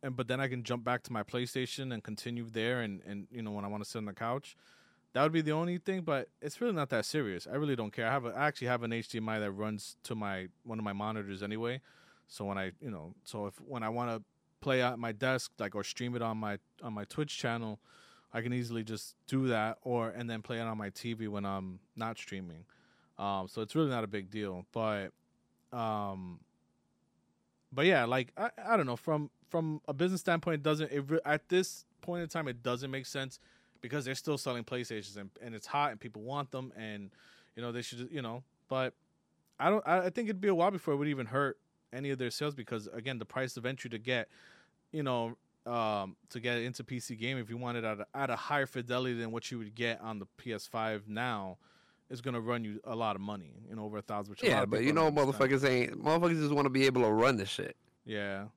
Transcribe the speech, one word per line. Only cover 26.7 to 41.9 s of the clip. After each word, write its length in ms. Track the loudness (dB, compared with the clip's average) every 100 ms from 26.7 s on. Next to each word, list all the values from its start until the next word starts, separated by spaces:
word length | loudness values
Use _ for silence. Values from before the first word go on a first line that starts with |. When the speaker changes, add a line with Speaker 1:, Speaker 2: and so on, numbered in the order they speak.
| _ _ _ _ _ _ _ _ _ _
Speaker 1:
but 120 | 2 6
yeah, 200 | 6 6
like, 260 | 2 0 -2
I, 120 | -4 -4 2
I 120 | 4
don't 80 | 4
know, 100 | 0
from, 340 | 0 0 0 _ _
from 320 | -2 0 -2 -4
a 40 |
business 280 | 0 2 2
standpoint, 340 | 2 2 2 2
it 80 |
doesn't, 260 | 2 2 0
it 120 | -2 0
re-, 100 | 0 4
at 240 | 2 _
this 340 | 2 2 -4 -18 _
point 240 | -6 -4
in 60 | -2
time, 180 | -2 -2
it 160 | -2
doesn't 280 | -2 -2 -2
make 140 | -6 -4
sense 320 | -4 -6 -8 _ _ _ _
because 240 | -4 -4 -2
they're 100 | -4
still 220 | 0 0
selling 260 | 0 -2
PlayStations 540 | -2 -4 -2 -6 -8 -10
and, 120 | -12 -12
and 140 | -10 -10
it's 120 | -2
hot 240 | 2 2
and 80 | 0
people 220 | -10 -10
want 300 | -6 -4 -4
them 200 | -4 -8 -8
and, 320 | -8 -8 -12 _ -20 -20 _ -8
you 60 |
know, 100 | -6
they 100 | -4
should, 260 | -6 -8 -8
you 100 | -6
know, 220 | -6 -8 -12 _ _
but 240 | 0 0 -2 _ _ _ _ _ _
I 100 | 4
don't, 160 | 4 6
I, 100 | 4 4
I 40 |
think 180 | 0 -2
it'd 100 | 2
be 80 | 4
a 60 | 6
while 160 | 6
before 220 | 4 2
it 40 | 2
would 100 | 2
even 180 | 0 0
hurt 320 | 2 2 0 _ _ _